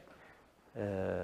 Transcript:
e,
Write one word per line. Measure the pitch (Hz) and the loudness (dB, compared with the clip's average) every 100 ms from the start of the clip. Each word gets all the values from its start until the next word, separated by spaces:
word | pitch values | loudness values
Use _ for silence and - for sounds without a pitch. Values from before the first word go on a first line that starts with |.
| - - - - - - - 117 | -16 -20 -20 -20 -20 -20 -8 0
e, | 101 95 95 92 | 2 2 2 2